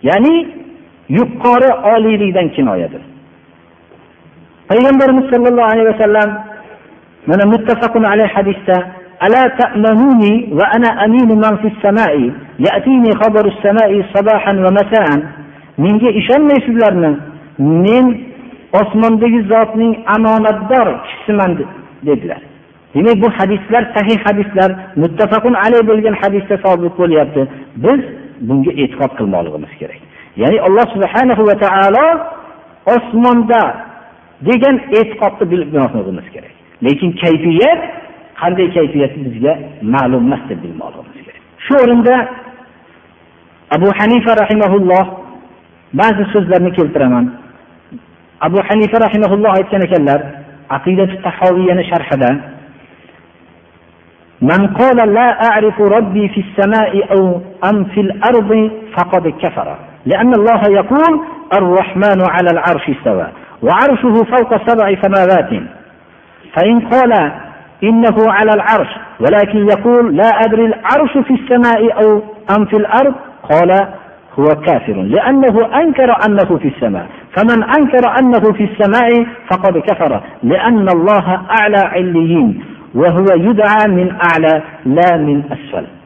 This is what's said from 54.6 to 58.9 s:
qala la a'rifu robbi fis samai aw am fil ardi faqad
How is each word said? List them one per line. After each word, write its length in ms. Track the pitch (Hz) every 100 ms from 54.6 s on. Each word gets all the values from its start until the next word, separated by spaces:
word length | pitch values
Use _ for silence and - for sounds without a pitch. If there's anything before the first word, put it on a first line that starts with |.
| 202
qala 300 | - 254 240 220
la 220 | 208 240 226
a'rifu 380 | 226 214 214 208
robbi 400 | 202 214 214 196 202
fis 220 | 202 185
samai 460 | - 196 220 214 196
aw 180 | 202 196 185 180 180 -
am 180 | 185 208 196
fil 240 | 190 196 202
ardi 440 | 220 240 202 220 214 -
faqad 360 | -